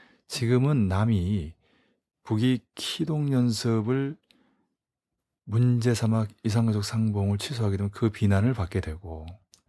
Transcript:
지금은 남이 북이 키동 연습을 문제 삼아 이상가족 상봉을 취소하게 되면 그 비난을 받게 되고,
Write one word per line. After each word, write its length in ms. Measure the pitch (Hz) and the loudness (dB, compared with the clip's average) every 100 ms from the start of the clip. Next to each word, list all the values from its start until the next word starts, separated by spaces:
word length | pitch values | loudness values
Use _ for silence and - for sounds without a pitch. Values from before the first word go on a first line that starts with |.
| - _ _ | -20 _ _
지금은 600 | - 117 123 135 147 95 | -4 0 2 4 2 2
남이 680 | 95 113 104 87 104 76 - _ _ _ _ _ _ | 2 2 2 2 -2 -4 -12 _ _ _ _ _ _
북이 420 | - 107 127 123 - - | -4 0 2 0 -4 -12
키동 560 | - - 160 156 143 | -8 -6 -4 -2 0
연습을 840 | 131 123 110 120 113 107 135 139 160 _ _ _ _ _ _ _ _ _ _ _ _ | 2 2 0 0 0 0 -2 -2 -8 _ _ _ _ _ _ _ _ _ _ _ _
문제 500 | - 107 123 120 120 | -4 2 2 4 2
삼아 320 | 117 110 113 104 - | 2 2 0 -2 -4
이상가족 400 | 113 110 113 104 | -2 2 2 0
상봉을 540 | 101 117 110 104 98 101 | -2 -2 0 0 0 -2
취소하게 400 | - 123 107 98 | -4 -4 -2 -2
되면 140 | 101 | -4
그 180 | - 113 | -2 -2
비난을 440 | - 104 98 113 | 2 2 4 2
받게 280 | 127 87 95 | 0 -2 -4
되고, 460 | 82 80 82 80 80 90 _ _ | -4 -8 -12 -12 -14 -16 _ _